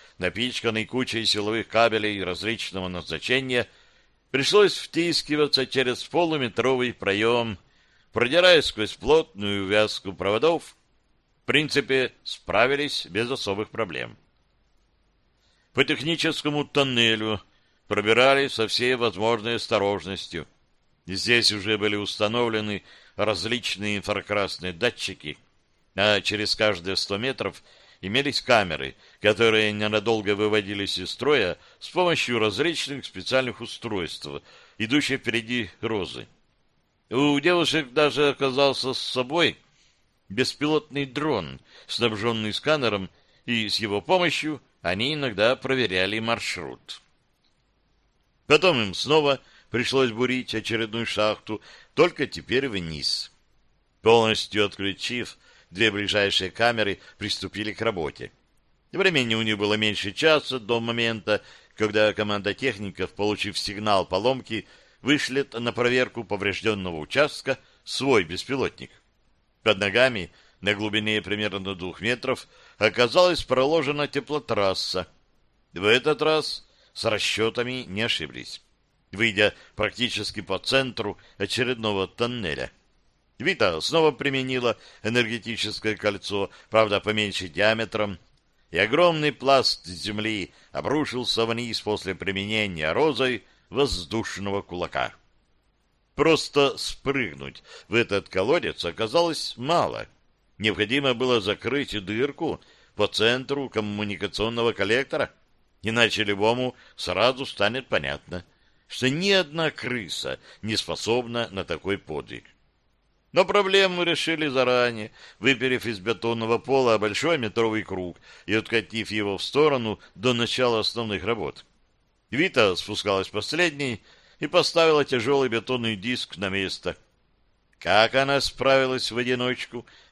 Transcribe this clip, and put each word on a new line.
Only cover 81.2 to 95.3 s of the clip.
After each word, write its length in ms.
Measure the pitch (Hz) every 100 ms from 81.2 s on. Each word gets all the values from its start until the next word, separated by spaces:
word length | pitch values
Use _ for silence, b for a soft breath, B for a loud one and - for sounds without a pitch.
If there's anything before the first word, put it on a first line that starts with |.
| b b
очередного 720 | 98 117 123 120 110 98 92
тоннеля. 640 | - 120 123 87 65 64 _ _ _ _ _ _ _
Вита 420 | 151 175 101 80
снова 280 | - 160 156
применила 680 | 120 143 135 131 127 120 - B B
энергетическое 880 | 110 120 110 117 113 110 107 - 110
кольцо, 560 | 101 104 101 - 101 95 B B
правда, 320 | 110 107 98
поменьше 480 | 104 107 101 - 92
диаметром, 720 | 80 107 113 107 107 104 87 _ _ _ _ _
и 60 | 82
огромный 520 | 107 147 175 156 147
пласт 560 | 120 127 135 - - 85
земли 640 | 85 87 107 110 104 85 b b
обрушился 720 | 71 92 151 135 123 107 101 117
вниз 340 | 117 120 104
после 360 | 107 101 95 87
применения 760 | 92 98 101 110 104 82 78
Розой 520 | 101 156 120 127 110 b b b
воздушного 920 | 107 143 92 82 110 101 95 101 98
кулака. 500 | - 87 82 67 60 - _